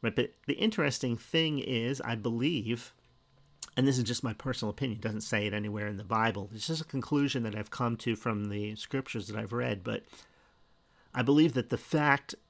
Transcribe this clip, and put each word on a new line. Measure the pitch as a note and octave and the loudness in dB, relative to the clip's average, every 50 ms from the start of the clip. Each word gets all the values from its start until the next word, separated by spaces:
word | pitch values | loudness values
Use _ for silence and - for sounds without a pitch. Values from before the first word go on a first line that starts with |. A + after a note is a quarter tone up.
Right? | - - G#3 | -2 0 2
But | - - - - _ _ | 2 0 0 -2 _ _
the | - - | -4 -2
interesting | - - A3 G#3+ - D#3+ C#3+ B2+ - - B2+ A#2 A#2 | 2 2 0 2 2 2 2 2 0 0 -2 -2 -2
thing | - - - E3 D#3+ D#3+ D3+ C#3 | -4 -2 0 2 2 2 0 -2
is, | - - C3 A#2 A2+ A#2+ C#3 C3 | -2 0 0 0 0 0 -2 -2
I | - - A#2 | -2 -4 -4
believe, | A2+ G#2 A#2+ A#2 A#2 B2 D3+ F3 C3+ F#2+ A2 A#2 A#2+ - - - _ _ _ _ _ _ _ _ _ - _ _ _ - - - | -2 0 0 0 2 2 2 2 0 0 0 -2 -2 -2 -10 -16 _ _ _ _ _ _ _ _ _ -20 _ _ _ -12 -8 0
and | - C3 | 2 4
this | C#3 C3+ B2+ | 4 6 4
is | A#2+ | 2
just | G#2 A#2+ - - | 0 0 -2 -2
my | A#2+ G#2+ | -4 -4
personal | - - C#3 B2+ - - G#2+ | -4 -4 -6 -4 -2 -2 -4
opinion, | G#2 - C#3 C3 G#2+ - | -2 -2 -4 -4 -4 -4
it | - | -4
doesn't | A2+ G#2+ G#2+ | -4 -4 -4
say | G#2 - - G#2+ G#2 | -4 0 0 0 2
it | G#2 G2 | 2 0
anywhere | G#2+ G#2 G#2 G#2 G#2 G#2 G#2 | -2 -2 -4 -4 -4 -4 -6
in | G#2 G2 | -6 -8
the | G#2 | -4
Bible, | F#2 A#2 A2 A2 A2+ G#2 G2+ G2 G2+ G#2+ | 0 2 2 4 2 2 0 -6 -8 -8
it's | A2 G#2 - | -8 -4 -4
just | E3 D#3 | -4 -4
a | D#3+ | -4
conclusion | - - C#3 A2+ - D3+ D3 C#3+ C#3 C3+ C3+ A#2 | -4 -4 -4 -2 2 2 2 4 2 2 0 -2
that | A2 G#2 | -2 -4
I've | A2 G#2 - | -4 -6 -8
come | - - B2+ A#2 A#2 A2+ | -4 -2 0 0 0 0
to | - B2 A2+ | 0 -2 -2
from | G#2+ - A#2+ A2 G#2 G#2 G#2 | 0 0 -2 0 0 -2 -2
the | G2+ G#2 G#2 G#2 G#2+ | -2 -4 -4 -4 -6
scriptures | G#2+ - - - C3+ C3 - - A2+ G2+ | -8 -10 -6 -4 -6 -4 -4 -6 -6 -6
that | F#2+ G#2 | -4 -6
I've | G#2+ A2 G2 A2 | -6 -6 -4 -2
read, | A#2+ B2 B2 A2 G2 F2+ | -2 -2 -2 -2 -2 -2
but | A#2 A2+ G#2+ - - - - - - _ _ _ _ _ _ - _ _ _ _ _ _ _ _ _ _ | -4 -4 -4 -6 -10 -20 -20 -20 -20 _ _ _ _ _ _ -20 _ _ _ _ _ _ _ _ _ _
I | B2 | -2
believe | B2+ A#2+ C#3+ D3 D#3 D#3+ A#2+ | 4 6 8 8 8 6 6
that | C3 A#2 - | 2 0 0
the | - | -2
fact | A#2 - - - D3+ D3 D3 C#3 C#3 - - - - _ _ | -4 -4 0 0 2 6 6 4 4 2 -4 -16 -16 _ _